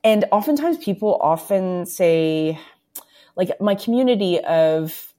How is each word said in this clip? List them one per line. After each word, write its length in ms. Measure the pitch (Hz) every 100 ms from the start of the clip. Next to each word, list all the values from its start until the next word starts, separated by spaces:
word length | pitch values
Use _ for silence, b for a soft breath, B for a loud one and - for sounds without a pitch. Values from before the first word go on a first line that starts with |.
And 220 | 220 214 208
oftentimes 460 | 208 214 294 330 330
people 400 | - 190 214 -
often 640 | 151 160 - 196 185 180
say, 720 | 170 - 170 165 160 156 156 160 B B _ - B B B
like, 240 | - 185 -
my 140 | 202
community 640 | 196 - 233 254 226 190 175
of 720 | - 165 160 160 160 - -